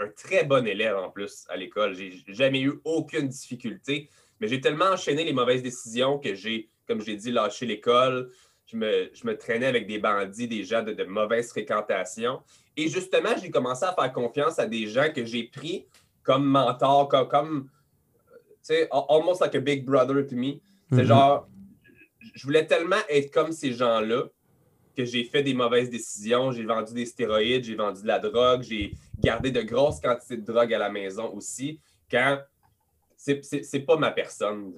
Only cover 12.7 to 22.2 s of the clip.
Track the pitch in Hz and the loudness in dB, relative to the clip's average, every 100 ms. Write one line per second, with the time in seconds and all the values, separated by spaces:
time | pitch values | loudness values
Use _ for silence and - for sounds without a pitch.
12.7 | - 156 160 185 170 190 226 175 147 123 | -4 -4 -4 0 0 2 -2 0 -2 0
13.7 | 127 185 170 135 131 120 143 151 - 113 | -2 -2 0 -2 -2 -4 -2 -2 0 -2
14.7 | 113 107 113 156 156 113 117 113 - 143 | -2 -2 0 0 -2 -6 -6 -8 -10 -10
15.7 | 190 - _ _ _ - 135 139 135 120 | -10 -12 _ _ _ 0 2 4 4 4
16.7 | 120 135 143 139 139 127 143 156 151 131 | 2 4 4 6 2 4 2 0 -4 -6
17.7 | _ _ _ _ _ _ - _ _ - | _ _ _ _ _ _ -20 _ _ -2
18.7 | 160 160 139 - 156 160 - 175 - 135 | 2 2 2 4 4 6 2 2 2 0
19.7 | 139 131 135 127 139 139 123 131 143 _ | -2 2 4 4 2 0 -2 -4 -6 _
20.7 | _ _ 127 110 117 139 143 - - - | _ _ 4 8 8 8 6 0 -18 -20
21.7 | - _ _ - _ | -20 _ _ -20 _